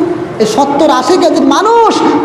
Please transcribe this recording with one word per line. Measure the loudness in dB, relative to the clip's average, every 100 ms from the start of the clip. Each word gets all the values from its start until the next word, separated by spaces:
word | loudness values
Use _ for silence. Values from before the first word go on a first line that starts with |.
| -2 -4 -8 -4
এই | -2
সত্তর | 0 -2 0 0
আশি | 0 0 0
কেজির | 2 2
মানুষ | 0 2 2 2 2 2 0 0